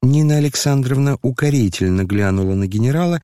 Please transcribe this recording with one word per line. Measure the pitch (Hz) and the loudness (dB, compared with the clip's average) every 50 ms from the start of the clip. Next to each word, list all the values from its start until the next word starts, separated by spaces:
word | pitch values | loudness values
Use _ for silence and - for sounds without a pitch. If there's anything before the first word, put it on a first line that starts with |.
| - | 2
Нина | 127 139 151 156 151 151 | 4 2 4 2 2 2
Александровна | 151 147 147 135 - - 147 139 139 131 123 139 135 139 143 139 - | 2 0 0 -2 -2 -2 0 0 0 0 0 0 0 0 0 -2 -2
укорительно | _ 139 131 - - 147 143 147 107 98 90 - 95 92 90 95 98 | _ -4 -2 0 -2 0 2 2 0 0 0 -2 -2 0 0 0 0
глянула | 90 98 101 104 98 95 98 98 95 95 | -2 -2 0 0 0 0 0 0 0 0
на | 98 98 | -2 -2
генерала | 95 95 107 113 123 135 160 180 175 175 165 | -2 -2 -2 0 0 0 0 0 0 -2 -4